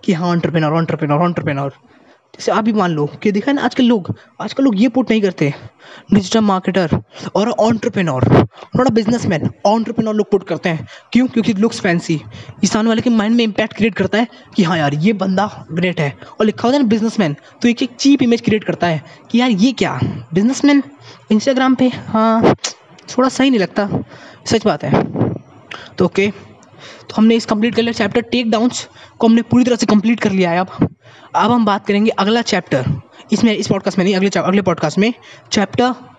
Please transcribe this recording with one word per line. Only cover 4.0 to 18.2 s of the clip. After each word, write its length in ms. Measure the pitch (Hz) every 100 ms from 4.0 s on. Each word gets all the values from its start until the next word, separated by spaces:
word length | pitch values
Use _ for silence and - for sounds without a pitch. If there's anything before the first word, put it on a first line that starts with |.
| 170 110 - _
आजकल 220 | 208 -
लोग 180 | 277 196
ये 60 | 254
पुट 220 | 262 226
नहीं 100 | 220
करते, 320 | 196 180 147 - - _ - - -
डिजिटल 260 | 202 185 226
मार्केटर 560 | 208 185 185 185 175 131 - - 185 -
और 140 | 214
एंटरप्रेन्योर, 720 | 233 214 233 240 208 170 131 127 - 110 - - -
not 120 | 254
a 40 | 226
businessman, 520 | 208 240 - 165 170 - 202
एंटरप्रेन्योर 480 | 226 220 226 220 214
लोग 140 | 202
पुट 160 | 196 -
करते 220 | 160 185
हैं। 180 | 160 117 - _
क्यों? 140 | 233 254
क्योंकि 260 | - 202
it 60 | 196
looks 220 | 220 220
fancy, 380 | 202 170 - 156 - - - -
इस 80 | 202
सामने 180 | 220 226
वाले 120 | 220
के 80 | 247
माइंड 260 | 226 208 233
में 80 |
इम्पैक्ट 340 | 226 196 220 -
क्रिएट 180 | 226 196
करता 220 | 190 208
है 100 | 240 - - -
कि 80 |
हाँ 140 | 170 175
यार, 160 | 147 147
ये 180 | 175
बंदा 360 | 214 190 185 208 - -
ग्रेट 280 | 165 180 170
है। 140 | 147 - - -
और 60 | 214
लिखा 220 | 208 233
होता 100 | 285
है 60 |
ना 60 | 247
बिजनेसमैन, 460 | 220 220 220 180 147 - -
तो 80 | 240
एक, 140 | 233
एक 120 | 262 -
चीप 260 | 269 277